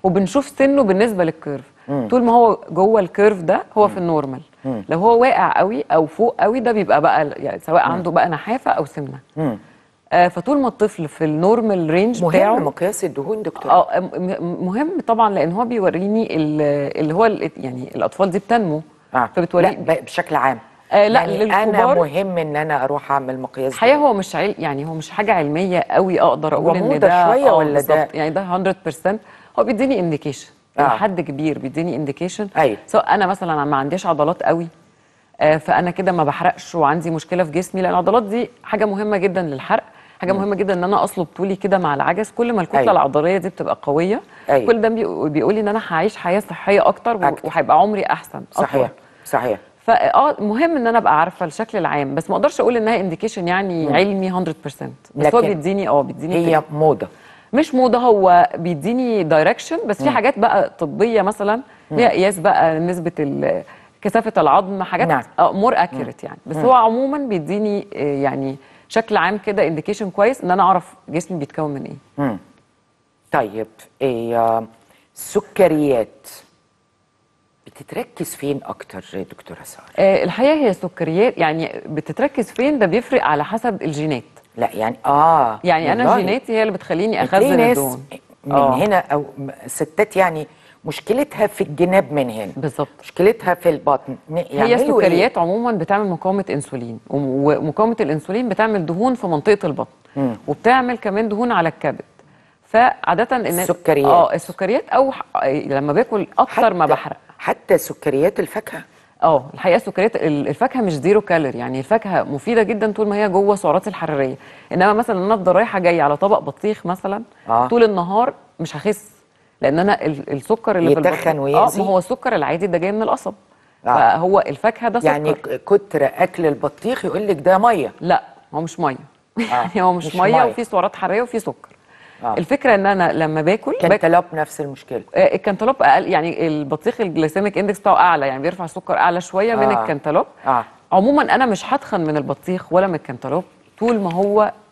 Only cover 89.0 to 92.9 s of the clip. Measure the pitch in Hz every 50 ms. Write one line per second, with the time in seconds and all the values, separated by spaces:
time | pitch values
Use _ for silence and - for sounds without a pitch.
89 | - - 147 147 143 - - 135 139 135 - - - - - - 156 - - -
90 | 214 214 - 190 190 175 160 156 147 - - _ _ - _ _ - 160 143 -
91 | - - 220 262 285 - - - 214 202 - - 202 160 147 139 175 175 185 196
92 | 160 127 147 143 131 120 107 110 104 95 - 135 123 110 - - 147 -